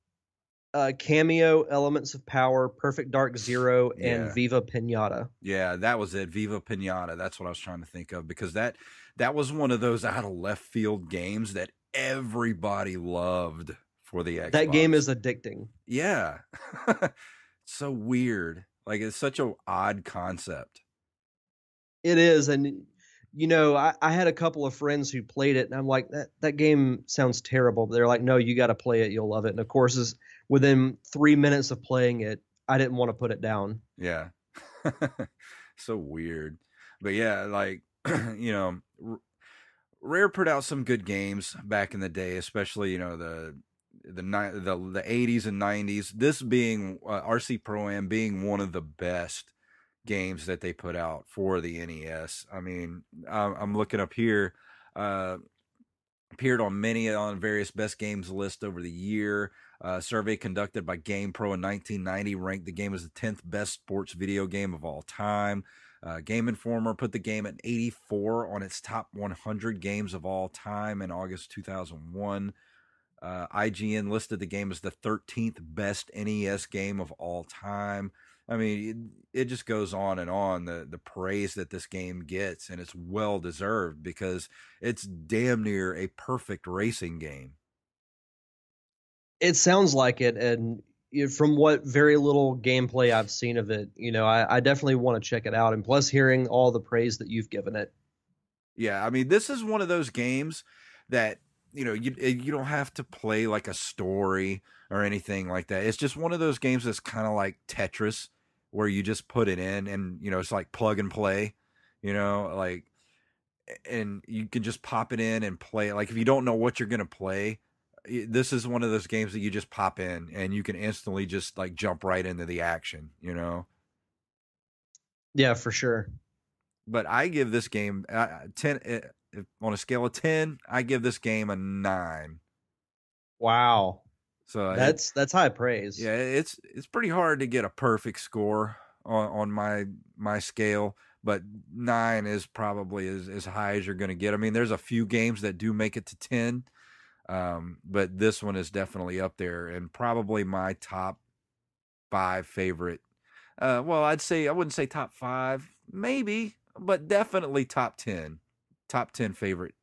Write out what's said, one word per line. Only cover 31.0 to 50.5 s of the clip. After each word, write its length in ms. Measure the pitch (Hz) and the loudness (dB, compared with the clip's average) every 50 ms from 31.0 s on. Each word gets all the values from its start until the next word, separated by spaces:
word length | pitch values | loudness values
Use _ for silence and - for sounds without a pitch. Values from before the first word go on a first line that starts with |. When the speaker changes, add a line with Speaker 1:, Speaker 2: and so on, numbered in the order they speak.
| _ - - | _ -6 0
Speaker 1:
three 220 | 147 147 151 147 | 6 8 8 10
minutes 340 | 143 143 143 143 143 131 - | 10 8 8 6 4 2 0
of 140 | 127 - - | -4 -6 -4
playing 380 | - 131 127 123 123 120 117 | 0 2 4 4 4 4 2
it, 200 | 110 107 107 - _ _ _ _ _ - | -2 -4 -6 -8 _ _ _ _ _ 2
I 120 | 135 131 | 4 4
didn't 180 | 135 127 127 123 | 4 4 2 2
wanna 160 | 123 120 117 | 2 2 0
put 160 | - 123 117 | 0 -2 -2
it 100 | 113 - | -2 -2
down. 420 | - 110 110 104 101 101 110 110 - _ _ - | -2 0 0 0 0 -2 -4 -8 -12 _ _ -6
Speaker 2:
Yeah. 300 | 90 90 85 80 80 85 - _ _ _ - - - - - - - | -4 -2 -2 -4 -6 -10 -14 _ _ _ -20 -20 -20 -20 -12 -6 -4
<laughs> 60 | 156 127 - - - - - 107 - _ _ - - - - - - _ - | -4 -2 -2 -4 -4 -4 -6 -12 -12 _ _ -20 -20 -20 -20 -20 -20 _ -16
So 180 | - - 113 | -8 -6 -6
weird. 640 | 104 80 71 76 82 82 82 82 80 76 78 78 80 _ _ _ _ - - - - | -6 -6 -8 -8 -8 -6 -6 -6 -8 -8 -10 -12 -16 _ _ _ _ -20 -20 -16 -8
But 120 | 95 101 98 | -4 -2 0
yeah, 300 | 107 113 110 104 98 98 | 0 0 0 0 -2 -2
like, 400 | 104 101 101 101 98 95 - _ _ _ _ - | -2 -2 -2 -2 -2 -4 -8 _ _ _ _ -4
<clears throat> 300 | - 170 - 110 117 107 | -2 -2 -2 -2 -4 -6
you 160 | 104 120 117 | -4 -4 -2
know, 300 | 107 101 95 92 90 87 - _ _ - 82 | 0 0 0 -2 -4 -6 -12 _ _ -16 -12
R-, 160 | 110 113 - _ _ _ _ _ - - - - _ _ _ _ _ _ _ | -12 -12 -12 _ _ _ _ _ -20 -20 -20 -20 _ _ _ _ _ _ _
Rare 280 | - - 151 180 202 196 | -6 -2 2 4 4 4
put 180 | 196 190 185 160 | 4 2 2 4
out 160 | 151 139 135 | 2 2 0
some 200 | - 147 139 123 | -2 -2 -2 0
good 220 | 110 127 110 95 | 0 0 0 0
games 500 | 101 101 98 98 98 98 101 95 - - - 120 | -2 -2 -2 -2 -2 -4 -4 -6 -8 -10 -12 -6
back 300 | 101 107 101 98 98 - | -2 0 0 0 0 -4
in 80 | 101 | -6
the 80 | 95 92 | -6 -6
day, 260 | 80 95 92 92 90 | -4 -4 -4 -4 -4
especially, 560 | 92 87 - - 107 98 - - 107 101 98 | -6 -6 -4 -4 -4 -4 -4 -2 -4 -2 -2
you 80 | 92 90 | -2 -2
know, 160 | 90 87 85 | -4 -6 -8
the, 400 | 82 85 82 82 82 82 80 73 69 - _ _ _ _ _ _ - - | -8 -10 -10 -10 -10 -12 -14 -14 -18 -20 _ _ _ _ _ _ -20 -20
the 180 | - 90 90 | -16 -12 -10
ni-, 380 | 90 95 101 104 104 98 92 104 | -6 -2 -2 -2 -2 -2 -4 -6
the, 180 | 90 95 95 90 90 92 | -2 -2 -2 -2 -4 -6
the 120 | 92 98 - | -6 -4 -2
eighties 400 | - 117 120 123 117 120 117 101 | 0 0 2 2 4 2 2 0
and 120 | 110 101 98 | -2 -2 0
nineties. 540 | 101 101 104 104 101 101 101 104 98 - | 0 0 0 0 -2 -2 -2 -4 -4 -6
This 300 | - 110 120 147 151 - | -2 2 2 2 2 2
being, 580 | 135 117 123 123 120 117 113 107 101 95 95 - - | 0 2 2 4 4 4 0 -2 -2 -6 -8 -10 -8
uh, 160 | 98 107 98 - | -6 -6 -4 0
R 160 | - 113 120 | 0 0 0
C 180 | - - 127 107 | 0 -2 -6 -6
Pro-Am 500 | - - 107 104 104 101 101 101 101 92 | -4 -4 -4 -4 -4 -4 -4 -4 -2 0
being 380 | 107 110 113 110 101 95 95 | 0 0 0 0 -2 -2 -2
one 140 | 104 104 101 | 0 0 0
of 140 | 101 95 82 | -2 -2 -4
the 80 | 92 | -6
best 720 | 82 76 73 - 90 87 90 87 87 85 - - - _ _ _ _ _ _ _ _ _ _ _ - | -8 -8 -10 -6 -4 -4 -2 -4 -4 -6 -10 -14 -16 _ _ _ _ _ _ _ _ _ _ _ -8
games 420 | 117 104 98 92 92 92 78 78 | -4 -4 -2 -2 -4 -6 -8 -6
that 120 | 87 | -6